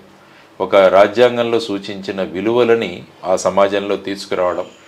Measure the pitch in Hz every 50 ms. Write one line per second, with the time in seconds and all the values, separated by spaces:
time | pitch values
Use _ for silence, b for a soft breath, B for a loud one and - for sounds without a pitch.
0 | - _ b b b b b b b b b - 98 92 104 98 95 90 90 95
1 | 104 104 101 117 123 120 120 120 117 117 117 113 113 - 101 98 98 110 101 98
2 | 95 101 98 95 92 80 82 92 98 110 117 123 123 117 117 113 110 90 87 64
3 | 65 - - - - 90 95 90 - 92 92 98 98 98 101 101 101 101 98 95
4 | - 95 101 98 - - 98 90 90 90 85 87 92 - - b b